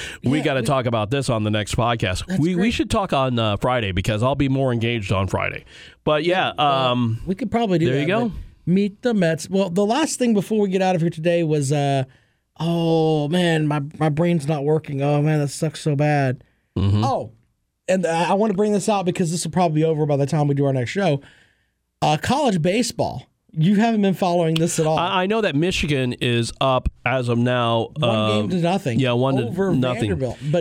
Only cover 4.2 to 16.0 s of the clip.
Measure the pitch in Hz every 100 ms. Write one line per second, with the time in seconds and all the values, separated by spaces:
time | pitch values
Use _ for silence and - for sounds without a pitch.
4.2 | 127 143 139 135 135 117 117 120 95 98
5.2 | 95 95 95 - - - - - - 151
6.2 | 170 180 131 - 147 135 127 123 117 113
7.2 | - 190 233 233 226 170 156 135 151 214
8.2 | 233 160 - - - 185 202 202 247 214
9.2 | 165 160 - 190 196 175 202 254 311 -
10.2 | 247 208 - 214 202 185 185 180 170 160
11.2 | 165 170 160 151 139 147 139 139 131 _
12.2 | _ _ _ - 160 170 165 165 160 156
13.2 | 147 180 175 160 151 151 143 - 156 147
14.2 | 175 170 139 151 143 156 156 139 143 147
15.2 | 151 151 143 - 156 - 156 143